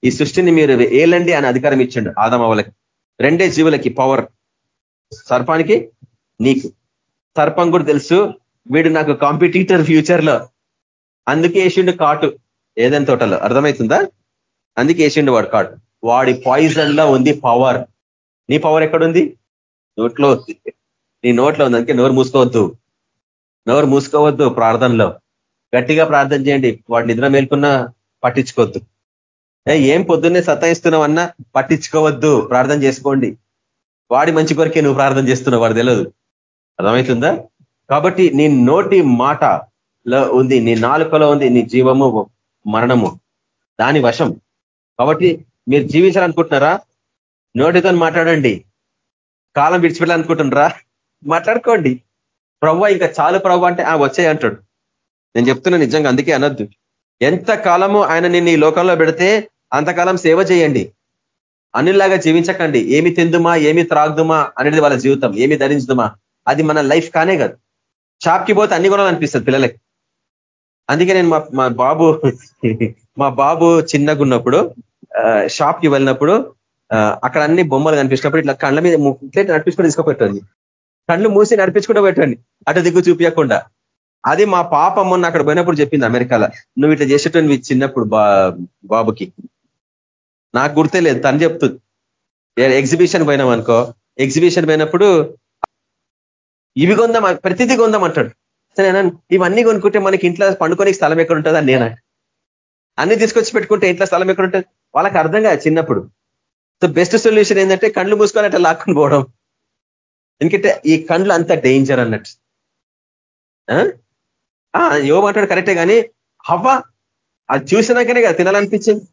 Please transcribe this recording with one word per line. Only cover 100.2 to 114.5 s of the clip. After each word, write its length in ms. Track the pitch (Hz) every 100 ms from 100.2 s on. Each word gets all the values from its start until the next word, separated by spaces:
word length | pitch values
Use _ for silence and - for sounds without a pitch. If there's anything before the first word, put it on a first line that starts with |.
| 180
ఇంట్లో 280 | 170 196
పండుకోనికి 420 | 190 160 175 196 190
స్థలం 240 | 151 160
ఎక్కడ 160 | 165 165
ఉంటుందా?" 240 | 156 156
నేనా 360 | 143 131 117 113 _ _ _ _ _ _ _ _ _ -
అన్ని 180 | 156 214
తీసుకొచ్చి 340 | 220 226 214
పెట్టుకుంటే 340 | 226 214 208 190
ఇంట్లో 180 | 175 190
స్థలం 240 | 180 185
ఎక్కడ 140 | 190
ఉంటుంది? 200 | 185 185 180 _ _
వాళ్ళకి 240 | - 190 196
అర్థం 240 | 160 196
కాదు 180 | 220 156 156
చిన్నప్పుడు. 440 | 160 160 107 92 _ _ _ _ _ _ _
So 100 | 180
బెస్ట్ 240 | 143 175 226
సొల్యూషన్ 420 | 226 214 202 196
ఏంటంటే 300 | 190 190 220
కళ్ళు 280 | 214 185 208
మూసుకొని 300 | 208 220 208
అట్లా 140 | 190
లాక్కొని 340 | 175 165 -
పోవడం. 320 | 151 143 147 131 _ _ _ _ _ _ _ _ _ _ _
ఎందుకంటే 400 | 165 196 196 - 147
ఈ 160 | 160
కళ్ళు 300 | 160 175 196
అంత 200 | 170 170
డేంజర్ 480 | 170 127 131 135 131
అన్నట్టు. 300 | 117 110 - - _ _ _ _ _ _ _ _ _ _ _ _ -
ఆ? 140 | 127 403 - _ _ _ _ _